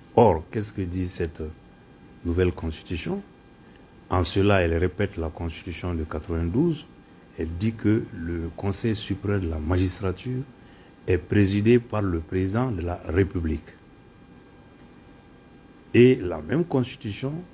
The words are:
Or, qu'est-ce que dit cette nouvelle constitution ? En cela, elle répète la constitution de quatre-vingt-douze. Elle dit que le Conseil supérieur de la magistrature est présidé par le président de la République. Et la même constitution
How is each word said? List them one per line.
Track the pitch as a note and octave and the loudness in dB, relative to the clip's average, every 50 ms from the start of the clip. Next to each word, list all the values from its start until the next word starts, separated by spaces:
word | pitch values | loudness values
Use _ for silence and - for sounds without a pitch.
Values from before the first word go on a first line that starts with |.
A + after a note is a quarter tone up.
| - - - | -20 2 4
Or, | A2 A#2+ G#2+ F2 D#2+ D#2 - | 6 6 8 6 4 -2 -4
qu'est-ce | - A2+ G#2 - - | -6 -6 -6 -4 -6
que | - | -6
dit | F#2+ F2 F2 F#2 F2+ | -6 -4 -4 -4 -4
cette | F2+ - - F2 D#2+ - - D#2 D#2 - - - - - - - - - - - - - - - | -4 -4 -4 -4 -6 -6 -8 -10 -12 -12 -16 -20 -20 -20 -20 -20 -20 -20 -20 -20 -20 -20 -8 -4
nouvelle | E2+ E2 F2 F#2 F2+ | -2 0 2 2 2
constitution ? | F2 - - D#2+ D#2+ - - - F2+ E2+ - - F#3 G3+ G3 - - - - - - - - - - - - - - - - - | 0 -2 -6 -6 -6 -8 -8 -6 -6 -4 -4 -4 -4 -6 -8 -12 -20 -20 -20 -20 -20 -20 -20 -20 -20 -20 -20 -20 -20 -20 -6 -2
En | F#2+ G2 G#2+ | 0 2 2
cela, | - - G2+ F#2+ G2+ G2+ F#2+ | 2 2 4 4 4 4 4
elle | F2+ E2 E2 | 4 2 2
répète | E2 F2 F2+ - - G#2 F#2+ - | 2 0 0 0 -2 -4 -4 -2
la | E2+ E2 D#2+ | -4 -6 -6
constitution | D#2+ - E2+ E2+ D#2+ - - F#2 E2+ - - F2+ F2 | -6 -6 -8 -8 -8 -8 -10 -10 -8 -6 -6 -4 -4
de | D#2+ D#2 | -4 -4
quatre-vingt-douze. | D#2+ - D#2 D#2 - E2+ E2 E2 E2+ F2+ A#2+ E3 F3 D#3 C#3 - - - - - - - - - - - - | -6 -8 -8 -6 -4 -2 -2 -2 0 0 0 0 0 -2 -4 -8 -16 -20 -20 -20 -20 -20 -20 -20 -16 -10 -8
Elle | E2 D#2+ E2+ | -8 -6 -4
dit | E2+ G2+ A2+ A2 | -4 -4 -4 -4
que | A2 - G#2 G#2+ A2 A2 - - | -2 0 2 2 2 0 -4 -10
le | F#2 E2 E2+ E2+ E2+ E2 E2 - | -10 -8 -6 -6 -6 -6 -8 -8
Conseil | - - G2+ G2 - - A#2 A2 | -6 -4 -4 -2 -2 -2 -2 -2
supérieur | - - - G2+ F#2+ - G#2 G2+ G2+ | -2 -2 -4 -4 -4 -2 -2 -2 -2
de | F2+ D#2+ | -2 -4
la | D#2+ | -4
magistrature | D#2 D2+ D#2 F2+ F2+ F#2+ F#2 - - G#2 F#2+ F2+ - - B2 B2+ B2+ C3+ - - - - - - - - - - - - | -4 -2 0 0 2 2 0 0 -2 -4 -4 -4 -4 -6 -6 -6 -6 -8 -10 -16 -20 -20 -20 -20 -20 -20 -20 -20 -8 -2
est | - F#2+ | 0 0
présidé | E2+ - - G2 G#2 G2+ F#2 G2+ G#2 G#2 A2+ A#2+ B2 | 0 0 2 2 4 4 4 2 2 4 6 4 4
par | A#2+ - - G#2+ G2+ | 4 0 -2 -2 0
le | F#2+ F2 E2 | 0 -2 -4
président | D#2+ - F#2+ F#2 F#2+ F#2+ G2 A2+ B2+ C3 | -4 -4 -2 -2 -2 0 0 -2 -2 -2
de | A2 F2 E2+ | -2 -4 -4
la | F2 F2 F2 - | -4 -6 -6 -6
République. | - D#2+ F#2 G2 E2 - F#2 D#2+ D#2+ D#2 D2+ - - - - - - - - - - - - - - - - - - - - - - - - - - - - - - - - - - - - - - - - - - - - - - - | -2 2 2 2 2 0 -2 -2 -2 -4 -4 -6 -12 -20 -20 -20 -20 -20 -20 -20 -20 -20 -20 -20 -20 -20 -20 -20 -20 -20 -20 -20 -20 -20 -20 -20 -20 -20 -20 -20 -20 -20 -20 -20 -20 -20 -20 -20 -20 -20 -20 -20 -20 -20 -20 -8 4 8
Et | A2 A#2+ B2+ C3 | 8 10 10 8
la | - F#2 F2+ E2+ D#2+ D2+ | 6 2 -4 -4 -6 -4
même | D#2 A2+ D#3+ F3 | -2 0 0 0
constitution | E3 - C3 B2 - - - - G#2+ F#2+ - C3+ C3+ D3 E3 F3+ - | 0 0 0 0 -2 -6 -8 -8 -8 -6 -6 -6 -6 -6 -8 -10 -14